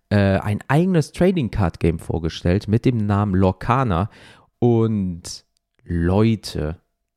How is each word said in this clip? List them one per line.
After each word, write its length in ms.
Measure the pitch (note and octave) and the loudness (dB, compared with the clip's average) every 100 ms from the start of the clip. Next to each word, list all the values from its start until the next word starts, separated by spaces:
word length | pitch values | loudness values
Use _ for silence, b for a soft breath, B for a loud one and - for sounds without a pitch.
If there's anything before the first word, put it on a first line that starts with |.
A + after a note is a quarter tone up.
| - | -2
äh, 300 | G#2 G2 F#2+ | 2 2 0
ein 200 | G2+ G#2 - | -2 -6 -2
eigenes 420 | C#3+ F3+ E3+ - | 0 2 0 -2
Trading 400 | - F3+ F3+ A2+ | 0 0 0 -2
Card 300 | A2 F2 - | -2 -2 0
Game 180 | E2 D#2+ | -2 -2
vorgestellt 680 | - E2 D#2+ - F2 F#2+ - | -4 -4 -4 -4 0 0 0
mit 160 | A2 C3+ | 0 0
dem 120 | A#2+ G#2 | 0 0
Namen 300 | G2+ G#2 F#2 | 0 0 2
Lorcana. 720 | G#2+ - - B2 B2+ E2 G#2 B B B B - | 2 0 -2 0 0 0 -2 B B B B -2
Und 840 | B2 A#2 A2+ G#2+ F#2 E2+ - - _ _ _ _ | 2 2 2 0 -4 -6 -12 -18 _ _ _ _
Leute, 920 | - E2+ E2+ G2 A2+ G#2+ - E2 D2+ E2 _ _ _ | -6 -2 2 2 2 0 -4 -6 -6 -8 _ _ _